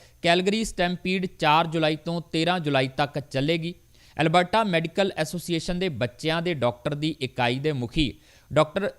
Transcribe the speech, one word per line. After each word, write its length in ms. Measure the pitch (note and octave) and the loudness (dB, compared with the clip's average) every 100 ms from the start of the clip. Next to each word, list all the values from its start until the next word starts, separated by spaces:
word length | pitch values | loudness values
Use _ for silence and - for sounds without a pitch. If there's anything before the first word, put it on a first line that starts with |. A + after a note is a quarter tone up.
| - - | -20 -2
ਕੈਲਗਰੀ 400 | E3+ F3 F#3+ A3 | 2 2 2 0
ਸਟੈਂਪੀਡ 600 | G#3+ - F3+ F3 F#3 F#3+ F#3 - | -2 -2 -2 0 -2 -2 -2 0
ਚਾਰ 280 | D#3 D#3 E3 | 4 4 2
ਜੁਲਾਈ 300 | E3 D#3 D3+ | 0 0 0
ਤੋਂ 240 | E3+ E3+ - | -4 -6 -4
ਤੇਰਾਂ 260 | D#3+ E3 F3+ | 0 0 0
ਜੁਲਾਈ 280 | D3 C3+ C3+ C#3+ | 2 0 0 -2
ਤੱਕ 220 | C#3+ D3 | -4 -4
ਚੱਲੇਗੀ। 540 | - C3 C#3+ E3+ E3 - _ - - - | -6 -2 0 0 -4 -10 _ -20 -12 -2
ਅਲਬਰਟਾ 460 | D#3+ F3 F3 A3 | 4 4 4 2
ਮੈਡੀਕਲ 480 | G#3+ E3 E3 - G3 - | 2 0 0 0 -2 -2
ਐਸੋਸੀਏਸ਼ਨ 600 | D#3+ F3 - E3 - F3 | -6 -6 -4 -4 -2 -4
ਦੇ 100 | F#3 | -4
ਬੱਚਿਆਂ 520 | A2+ B2 - D#3 E3 | -2 -4 -4 -2 -2
ਦੇ 120 | E3+ | -2
ਡਾਕਟਰ 400 | D3+ A#2+ - D3+ | 0 0 0 -4
ਦੀ 200 | D3 D#3 - | -2 -4 -2
ਇਕਾਈ 380 | B2+ - A#2+ C3 | -6 0 0 0
ਦੇ 140 | D3+ | -2
ਮੁਖੀ 380 | C3+ A#2 E3 B2+ - _ _ _ | -2 -2 0 0 -4 _ _ _
ਡਾਕਟਰ 400 | C#3 D#3 G3 G3 | 2 2 0 -4